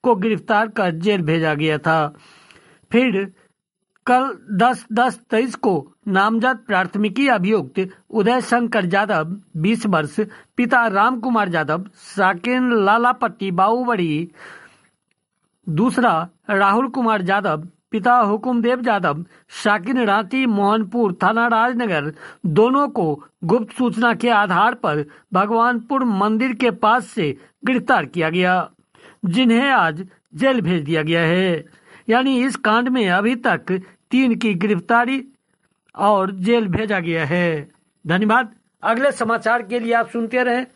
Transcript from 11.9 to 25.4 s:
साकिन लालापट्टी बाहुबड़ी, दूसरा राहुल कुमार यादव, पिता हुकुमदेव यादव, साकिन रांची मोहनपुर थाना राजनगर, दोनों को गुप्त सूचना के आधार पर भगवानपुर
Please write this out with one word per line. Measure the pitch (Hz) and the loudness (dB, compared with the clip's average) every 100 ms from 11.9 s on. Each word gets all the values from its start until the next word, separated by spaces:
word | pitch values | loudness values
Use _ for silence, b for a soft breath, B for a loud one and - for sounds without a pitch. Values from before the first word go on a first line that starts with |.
| _ - - | _ -12 0
साकिन | 190 180 240 254 254 233 | 0 0 -2 0 0 2
लालापट्टी | 196 226 240 247 233 - 196 | 2 2 2 0 -4 -4 -4
बाहुबड़ी, | 180 196 233 247 220 170 151 175 B B B B B B _ _ _ _ _ _ _ - | 0 0 0 -2 -2 -2 -2 -6 B B B B B B _ _ _ _ _ _ _ -6
दूसरा | 156 247 277 233 160 175 _ - | 0 0 2 2 0 -4 _ -4
राहुल | 202 196 208 262 | 2 2 2 0
कुमार | 262 233 214 | -2 0 0
यादव, | 185 196 196 156 175 _ _ | 0 -2 0 -4 -6 _ _
पिता | 220 214 247 | -2 2 2
हुकुमदेव | 208 214 247 240 233 247 240 | 2 0 -2 -2 0 0 0
यादव, | 202 175 147 170 b b | 0 0 -4 -8 b b
साकिन | - 214 208 180 254 | -6 -2 -2 -2 0
रांची | 226 202 185 262 262 | 2 0 0 -2 0
मोहनपुर | 202 202 220 196 240 214 180 | 2 2 2 0 0 -2 0
थाना | 185 220 233 | 0 2 0
राजनगर, | 226 240 240 233 160 143 151 B B 180 | 2 0 0 -2 -2 -4 -10 B B -2
दोनों | 151 233 269 285 | 2 4 2 0
को | 285 165 143 B _ | 0 -2 -2 B _
गुप्त | 170 233 214 - | 0 0 -2 -2
सूचना | 247 208 240 | -2 2 0
के | 233 233 | 2 2
आधार | 220 208 180 220 | 2 2 2 2
पर | 254 190 147 147 B B | 0 -2 -2 -4 B B
भगवानपुर | 185 | -2